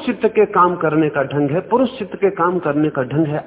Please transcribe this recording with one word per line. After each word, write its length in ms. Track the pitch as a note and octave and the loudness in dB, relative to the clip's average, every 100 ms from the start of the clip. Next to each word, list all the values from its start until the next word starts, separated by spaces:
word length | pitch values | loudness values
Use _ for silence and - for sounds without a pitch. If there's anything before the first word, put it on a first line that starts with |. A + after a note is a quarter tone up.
| - | -2
चित्त 200 | G#3 A3 | -2 0
के 180 | A3 G#3 | 2 2
काम 280 | G3+ F3+ F3 | 4 2 2
करने 320 | E3 D3+ D#3 | 0 2 2
का 140 | D3 C#3 | 0 -2
ढंग 260 | C#3+ C#3+ | 0 0
है। 80 | E3 F3 | -2 0
पुरुष 200 | A#3 C4 - | 0 0 -4
चित्त 180 | F#3+ G3+ | -10 -2
के 120 | G3 F#3+ | -2 0
काम 240 | E3+ F3+ | 0 0
करने 300 | D#3 C#3+ D3+ | 0 0 0
का 140 | D3 B2 | -2 -2
ढंग 220 | C#3 D#3 | 0 0
है 180 | D3+ | -2